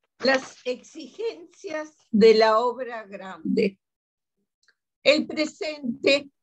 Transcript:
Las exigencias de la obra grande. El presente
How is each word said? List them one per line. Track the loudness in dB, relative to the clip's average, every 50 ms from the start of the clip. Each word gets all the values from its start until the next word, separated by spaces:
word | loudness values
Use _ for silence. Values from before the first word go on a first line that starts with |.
| _ _ _ -4
Las | 0 0 0 0 -2 -8 -16 -12 _
exigencias | -10 -10 -10 -12 -18 -20 -18 -18 -16 -12 -10 -8 -8 -8 -10 -16 -20 _ _ -14 -12 -10 -10 -10 -12 _ _ _ _
de | 4 6 8 8 8
la | 6 4 4 4 2
obra | 0 0 -4 -6 -10 -12 -12 -14 -16
grande. | -16 -18 -16 -16 -16 -16 -10 -6 -4 -2 0 -2 -2 -4 _ _ _ _ _ _ _ _ _ _ _ _ _ _ _ _ _ _ _ _ _ _ _ _ _ 2
El | 2 2 2 0 -4
presente | -4 -4 -4 -6 -6 -8 -10 -10 -10 -8 -8 -8 -8 -2 0 2 2 2 0 -6 _ _